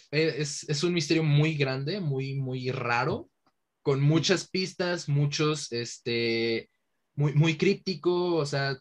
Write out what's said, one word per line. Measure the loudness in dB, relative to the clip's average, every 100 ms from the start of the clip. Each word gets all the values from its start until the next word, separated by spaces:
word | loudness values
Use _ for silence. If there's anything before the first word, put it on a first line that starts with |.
| -4
e-, | 0 0 0
es, | -4 -6 -4
es | -2
un | 0
misterio | 0 2 2
muy | 4 4 4
grande, | 2 -2 -2 -4 -4
muy, | -4 -4 -4
muy | -4 -4 -4 -4
raro, | -4 -2 0 0 -2 -6 _ _ _ _ _
con | 0 2
muchas | 4 4 4 0 0
pistas, | -4 -4 -4 -4 -4 -2
muchos, | 0 0 0 0 0 -4
este, | -6 -6 -8 -4 0 0 0 0 -2 -6 _ _ _ _
muy, | -2 0
muy | 4 2 4
críptico, | 2 2 -2 -4 0 0 0 0
o | 0
sea, | -2 -2 -4